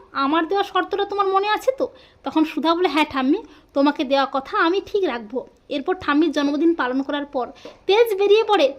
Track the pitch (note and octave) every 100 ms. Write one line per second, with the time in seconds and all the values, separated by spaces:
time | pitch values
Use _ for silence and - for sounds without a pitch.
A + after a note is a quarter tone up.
0 | - C4+ C4+ D#4+ D#4+ G4 G4 F#4 F#4 G4
1 | G4+ G4+ G4 F#4+ G#4 G#4+ - C5 C4+ -
2 | - _ C#4 D#4+ D#4 D4 D#4 E4+ F4+ D4
3 | D4+ C#4 C4 G4 - - _ C#4+ C#4+ C#4+
4 | C4 C4+ C4 C4+ C4+ G#4 E4 G4 F#4+ G#4
5 | F4 A#3 G#3+ B3+ - _ - C#4+ C4+ -
6 | - C#4+ D#4+ D4 C#4+ C#4+ E4 E4 B3 C4
7 | C4+ C#4+ C#4+ C4+ A#3 - - - - G#4
8 | A#4 F#4+ G4+ G#4+ A4 G4 C#4